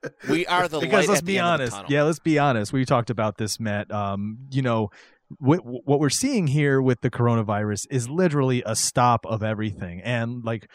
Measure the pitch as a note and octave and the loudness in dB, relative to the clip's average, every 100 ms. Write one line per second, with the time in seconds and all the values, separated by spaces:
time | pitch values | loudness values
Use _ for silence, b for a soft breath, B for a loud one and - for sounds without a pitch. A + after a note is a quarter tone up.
0 | - - - D#3 F3 F3+ F3 D3+ E3+ G3+ | -16 -10 -2 -2 0 0 0 -2 0 2
1 | F3 G3+ F3 F#3+ F3 D#3+ B2 G#2 G2 C#3+ | 4 2 0 0 2 0 -2 -6 0 2
2 | D3 D#3+ E3 D3 C#3+ A#2 G#2 C3+ B2+ C3 | 2 0 0 2 4 2 0 -2 2 2
3 | A2 A#2 G#2+ - G#2+ - A2+ G#2 - G#2 | 0 -2 -2 -2 -6 -4 -4 -4 -4 -4
4 | G2+ G2 G2+ A2+ C3+ C3+ B2+ A2+ G#2+ B | -4 -4 -6 -10 -6 -2 0 0 -2 B
5 | B B _ - C3 E3 A#2 B2 - C#3+ | B B _ -2 2 2 0 -8 0 2
6 | D3 - C4+ B3+ D#3 D3 C#3+ C3+ C3 A#2+ | 2 0 0 0 2 2 2 4 2 2
7 | B2 - A#2+ A#2 G#2+ G#2 G#2+ G#2 - C3+ | -2 0 2 2 0 -2 -2 -4 -4 -4
8 | A#2+ D#3+ F3+ D3 C3 B2 - A2+ - - | -2 0 2 2 2 0 -2 -2 -2 2
9 | B2 A#2 E2 G#2+ G#2+ G#2+ G#2+ - F2+ F2 | 4 4 0 -4 -2 -2 -4 -6 -10 -8
10 | G2 A#2+ A#2 B2 A2+ A2+ - | -4 -4 -4 -6 -6 -6 -10